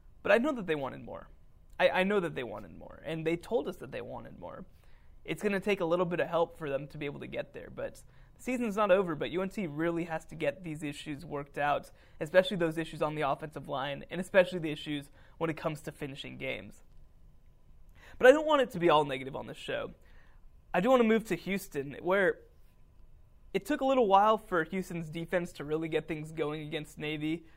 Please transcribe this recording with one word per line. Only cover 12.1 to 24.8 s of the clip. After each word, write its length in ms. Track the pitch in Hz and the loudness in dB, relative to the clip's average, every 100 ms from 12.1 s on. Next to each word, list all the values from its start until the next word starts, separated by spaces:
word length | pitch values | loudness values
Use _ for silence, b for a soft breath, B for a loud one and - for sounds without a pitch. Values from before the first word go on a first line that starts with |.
| b | b
especially 380 | 156 185 185 202 | 4 4 4 2
those 200 | 165 160 | 0 0
issues 240 | 160 156 | -4 -2
on 140 | 156 151 | -4 0
the 60 | |
offensive 480 | 147 151 156 151 139 | -2 -2 -4 -10 -6
line, 340 | 143 139 139 - | -4 -4 -6 -8
and 80 | 170 | -8
especially 400 | 185 196 180 185 | 4 6 6 2
the 120 | 156 | -4
issues 380 | 147 - 147 139 b b b | -4 -6 -6 -8 b b b
when 120 | 160 | -4
it 60 | 156 | -2
comes 260 | 170 151 | -4 -4
to 80 | - | -8
finishing 440 | - 147 135 127 131 | -10 -10 -10 -12 -8
games. 460 | 135 120 98 - - - - - - - - - - - - B B - | -6 -6 -10 -18 -20 -20 -20 -20 -20 -20 -20 -20 -20 -20 -20 B B 8
But 100 | 247 | 10
I 40 | |
don't 160 | 294 311 | 10 6
want 140 | 302 | 2
it 100 | 247 | 2
to 80 | 180 | 2
be 100 | 170 | 4
all 160 | 151 147 | 6 4
negative 300 | 135 131 123 | -2 -6 -10
on 120 | 113 | -10
this 100 | - | -10
show. 340 | - 123 110 - b b b b - - - | -6 -6 -6 -10 b b b b -20 -20 -4
I 60 | 180 | 0
do 100 | 202 | 4
want 120 | 262 | 6
to 60 | 226 | 6
move 180 | 220 220 | 4 2
to 100 | 170 | -4
Houston, 640 | - 190 - 147 139 139 | -2 -6 -4 -8 -8 -8
where 380 | 165 196 180 - - - - - - - - - - - - | 0 2 2 0 -6 -20 -20 -20 -20 -20 -20 -20 -20 -20 -8
it 120 | 190 - | -6 -2
took 160 | 302 | 0
a 40 | 269 | 4
little 220 | 269 220 | 4 6
while 300 | 190 214 220 | 8 8 4
for 260 | - 180 | 2 0
Houston's 460 | 160 190 | 0 -2